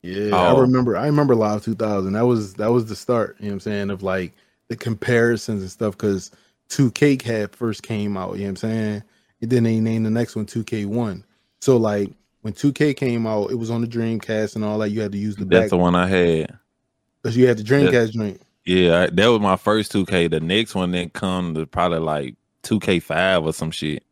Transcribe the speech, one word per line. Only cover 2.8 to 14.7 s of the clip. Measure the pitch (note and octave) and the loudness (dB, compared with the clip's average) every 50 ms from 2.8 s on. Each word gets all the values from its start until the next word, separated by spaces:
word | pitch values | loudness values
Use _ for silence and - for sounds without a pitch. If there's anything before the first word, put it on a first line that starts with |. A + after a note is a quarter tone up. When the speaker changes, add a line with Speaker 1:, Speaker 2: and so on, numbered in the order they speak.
| A2+ | 0
Speaker 1:
the | A2 G#2+ | -2 -10
start. | - - - B2 A#2 G#2 - - _ | -10 -4 -2 0 0 0 -2 -6 _
You | G#2 | -8
know | G#2 | -8
what | G2+ | -8
I'm | F#2+ | -6
saying? | - G#2+ G#2 G2+ G2+ G2 | -6 -6 -4 -4 -4 -4
Of, | G2+ F#2 F#2+ | -6 -6 -4
like, | F#2+ F#2 F#2+ F#2 E2+ _ _ _ _ _ _ _ | -4 -2 -4 -4 -8 _ _ _ _ _ _ _
the | _ A2+ | _ -12
comparisons | - - A#2+ A2+ G#2 - - B2 A#2 A#2 A#2 A#2 A2 - - A2 G2+ | -8 -6 -6 -6 -4 -2 0 2 2 2 2 0 -2 -4 -6 -6 -6
and | F#2+ F#2 | -6 -10
stuff, | - _ A#2 G#2+ F#2 | -8 _ -6 -6 -4
'cause | _ - G#2 G2 F#2+ F2+ - _ _ _ _ _ _ _ _ | _ -2 -2 -2 -2 -4 -10 _ _ _ _ _ _ _ _
two | - - C#3 B2 | 0 0 0 0
K | - - D3 D3 C#3 B2+ - | 2 2 2 2 2 2 -2
had | A2+ A#2 A2 G#2 F#2+ - | -4 -4 -4 -4 -6 -6
first | _ A#2 A2+ G#2 - - | _ -4 -4 -4 -6 -8
came | - A2+ G#2+ G#2 G#2 G2+ | -6 -4 -4 -2 -4 -4
out. | F#2+ F#2 F2+ F#2 | -4 -6 -8 -6
You | F#2+ | -6
know | G2+ | -6
what | G2 | -6
I'm | F#2+ | -6
saying? | - - A2 A2+ A2+ A2 G#2+ G#2 G#2 - _ _ _ _ _ _ _ | -6 -4 -4 -2 -2 -2 -4 -4 -6 -10 _ _ _ _ _ _ _
And | - A2+ | -4 0
then | B2+ B2 A#2 | 2 2 2
they | A2+ A2+ A2+ | 2 2 2
named | A2 A2+ A2+ A2+ A2 | 0 0 0 0 0
the | A2 | 0
next | A2 A#2 A#2 - - | 0 0 -2 -2 -4
one | A2 G#2+ | -8 -8
two | - - A#2 G#2+ | -6 -6 -8 -6
K | - - A2 G#2 | -4 -6 -6 -4
one. | G2+ G#2 A#2+ A#2+ G#2+ F#2 F#2+ - _ _ _ _ _ _ _ | -4 -2 -2 -4 -4 -6 -10 -14 _ _ _ _ _ _ _
So, | - - C3 | 2 2 4
like, | A#2+ A2+ G#2+ G#2 G#2 G2+ - - _ _ _ _ _ | 4 4 2 0 0 -2 -4 -8 _ _ _ _ _
when | _ A2 G#2 | _ -12 -8
two | - - C#3+ C3+ | -2 -2 -2 2
K | - D3+ D3+ C3+ | 2 0 0 0
came | - C#3 B2 A#2+ A#2 A2+ | 0 -2 -2 0 -2 -2
out, | A2 A2 G#2 G2+ - | -2 -2 -2 -2 -2
it | B2+ | -4
was | A#2+ A#2 A2 | -6 -4 -4
on | A#2 A#2 | -2 -4
the | A#2 | -4
Dreamcast | A#2 A#2 A#2 A2+ A2+ A2+ G#2+ - - A2 G#2+ G#2+ G#2 - | -4 -2 -4 -2 -2 -2 -4 -4 -4 -2 -2 -2 -2 -4
and | A2 G#2+ | -4 -4
all | G#2 | -2